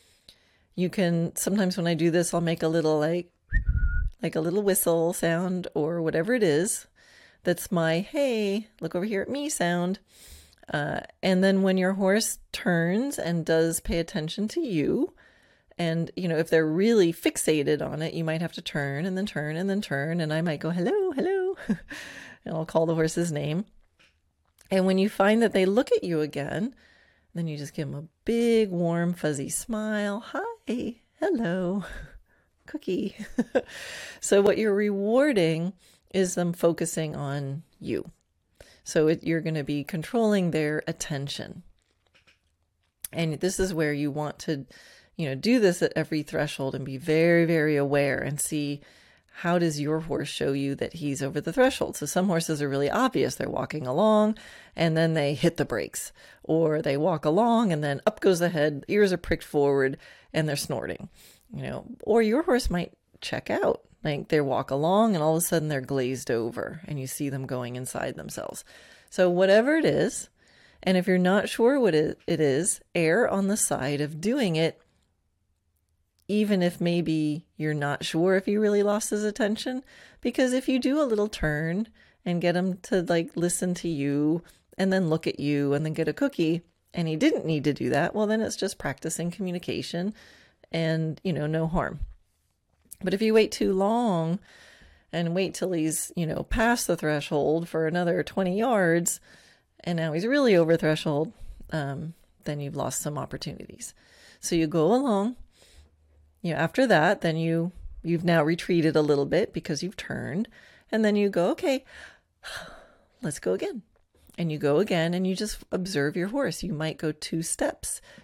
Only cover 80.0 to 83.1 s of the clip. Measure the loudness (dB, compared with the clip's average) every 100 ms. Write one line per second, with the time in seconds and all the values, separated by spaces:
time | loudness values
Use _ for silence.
80 | -20 -8 -4 2 2 2 0 0 2 2
81 | 2 0 -2 -2 -2 -2 -2 -4 -6 _
82 | _ _ -4 0 0 0 0 -4 -2 0
83 | 2